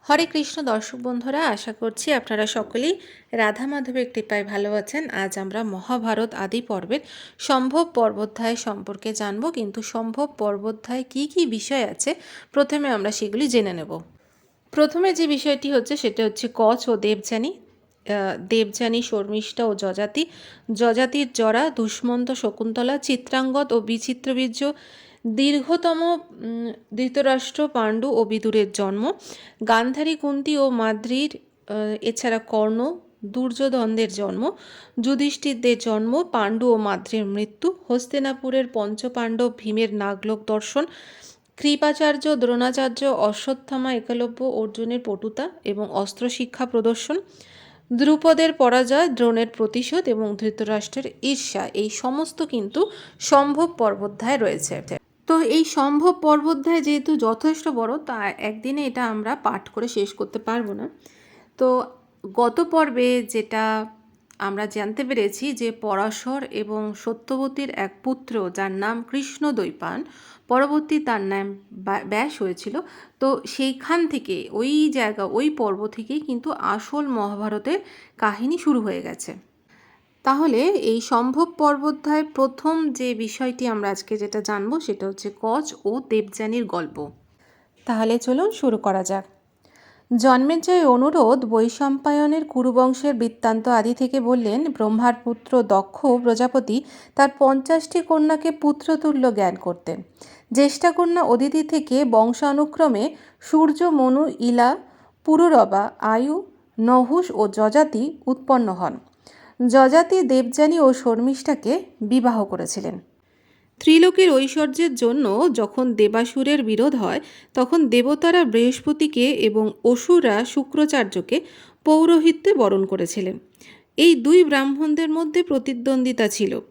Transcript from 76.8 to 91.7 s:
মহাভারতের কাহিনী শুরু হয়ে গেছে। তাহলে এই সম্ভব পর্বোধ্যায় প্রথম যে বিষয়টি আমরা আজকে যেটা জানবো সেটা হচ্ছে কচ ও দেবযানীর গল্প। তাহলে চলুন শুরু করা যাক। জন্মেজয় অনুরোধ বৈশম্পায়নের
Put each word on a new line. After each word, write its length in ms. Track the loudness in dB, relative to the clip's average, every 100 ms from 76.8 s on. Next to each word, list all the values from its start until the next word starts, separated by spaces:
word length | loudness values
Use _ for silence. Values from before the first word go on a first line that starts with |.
| -4 -6 -4
মহাভারতের 720 | -4 -4 -6 -6 -6 -4 -6 -6 -20 -20 _
কাহিনী 400 | -2 -2 -4 -2
শুরু 220 | 0 0
হয়ে 220 | 0 -6
গেছে। 440 | -8 -12 -12 -14 _ _ _ _ _ _ _ _
তাহলে 400 | -2 2 2 2
এই 380 | 2 2 0 -2
সম্ভব 520 | 0 0 0 0 0 2
পর্বোধ্যায় 680 | 0 2 -2 -4 -2 -2
প্রথম 680 | -2 0 -2 0 -2 0 -2
যে 220 | -2 -4
বিষয়টি 520 | -4 -6 -4 -6 -4 -4
আমরা 240 | -2 -4
আজকে 260 | -4 -6 -6
যেটা 240 | -4 -6
জানবো 400 | -4 -4 -2 -4
সেটা 260 | -4 -6 -6
হচ্ছে 240 | -8 -12 -8
কচ 320 | -4 -2 -4 -6
ও 160 | -6 -6 -2
দেবযানীর 560 | -2 -2 -6 -4 -4
গল্প। 460 | -4 -6 -6 -10 -14 -14 _ _ _ _ _ _
তাহলে 340 | -4 -2 0 0
চলুন 320 | 0 0 0
শুরু 280 | 0 -2 0
করা 240 | 0 -2
যাক। 220 | -2 -6 -8 _ _ _ _ _ _ _ _ 2
জন্মেজয় 680 | 6 6 4 0 4 4 6
অনুরোধ 580 | 6 4 4 4 4
বৈশম্পায়নের 1000 | 2 2 0